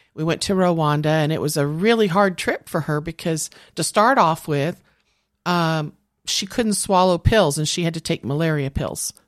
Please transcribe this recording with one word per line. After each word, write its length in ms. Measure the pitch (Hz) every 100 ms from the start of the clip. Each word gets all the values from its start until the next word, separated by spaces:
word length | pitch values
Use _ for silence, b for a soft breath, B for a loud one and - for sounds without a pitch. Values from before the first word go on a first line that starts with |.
| b
We 100 | -
went 180 | 160 -
to 120 | -
Rwanda, 520 | 190 180 165 151 147 151
and 260 | 156 151
it 80 | 156
was 160 | 151 151
a 100 | 143
really 400 | 160 214 226 208
hard 320 | 190 196 170
trip 300 | 240 - -
for 140 | 170
her 180 | 147 151
because 500 | 160 165 175 160 - B B -
to 60 |
start 340 | 165 214 226 254
off 280 | 170 160 -
with, 340 | 143 151 185 _ _ _ _ _ _ 175
um, 460 | 175 165 160 151 - _ _ -
she 200 | - 196
couldn't 280 | - 220
swallow 440 | 202 - 185 185 175
pills, 380 | - 220 160 156
and 80 | 151
she 160 | -
had 100 | 165
to 60 | 165
take 240 | - -
malaria 460 | 113 147 165 151 135
pills. 420 | - 107 - - -